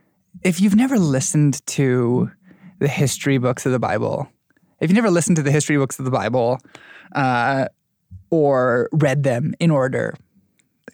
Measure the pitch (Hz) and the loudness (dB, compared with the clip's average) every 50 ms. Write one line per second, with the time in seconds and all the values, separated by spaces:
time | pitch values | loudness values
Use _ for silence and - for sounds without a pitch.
0 | _ _ _ _ _ _ - 175 - 185 165 175 196 214 190 214 254 269 226 214 | _ _ _ _ _ _ -10 -4 -2 -2 0 2 2 4 4 4 2 2 2 2
1 | 175 147 131 131 131 - - 151 147 143 131 - - - - - 139 131 123 127 | 2 2 2 0 -2 0 0 2 2 2 0 -2 -6 -8 -4 0 0 2 2 2
2 | 120 117 120 127 - - - _ _ - - _ - - - - - 139 123 - | 0 0 0 0 -2 -4 -6 _ _ -20 -20 _ -20 -16 -8 -4 -4 -2 0 0
3 | 143 131 - - - 143 135 131 123 123 123 - - 135 127 123 113 107 98 107 | -2 -2 -2 -4 -2 0 0 0 0 -2 -2 -2 -2 -2 -2 -2 -2 -2 -2 -2
4 | 113 110 - - 120 - _ _ _ _ _ _ _ _ _ - - 160 185 240 | -2 -4 -4 -6 -8 -10 _ _ _ _ _ _ _ _ _ -4 0 2 2 2
5 | 233 208 175 170 151 - 175 156 139 143 143 151 143 - 151 143 135 123 - - | 2 2 2 2 2 2 0 2 2 2 0 0 0 2 0 0 0 -2 -4 -6
6 | 135 127 127 117 95 110 123 127 117 120 127 127 - - - - - - - - | -4 -4 -2 -2 -2 -2 -2 0 0 0 -2 -4 -8 -16 -20 -20 -20 -20 -20 -20
7 | - - - 147 135 127 127 120 117 131 139 135 131 - - _ _ _ _ _ | -16 -8 -4 -2 -2 0 0 0 0 -2 -2 -2 -4 -6 -8 _ _ _ _ _
8 | _ - - - - - 170 160 147 143 135 127 127 127 117 120 113 - - 156 | _ -20 -20 -16 -6 -2 0 2 2 2 2 2 2 2 2 0 0 0 0 0
9 | 151 139 131 147 139 139 120 120 143 - - - 170 165 151 139 127 135 123 120 | 0 2 0 0 0 0 0 -2 -2 -4 -4 0 0 2 2 2 0 0 -2 -4
10 | - 53 - - _ _ _ _ _ _ _ _ _ _ _ _ - - | -4 -6 -8 -12 _ _ _ _ _ _ _ _ _ _ _ _ -20 -20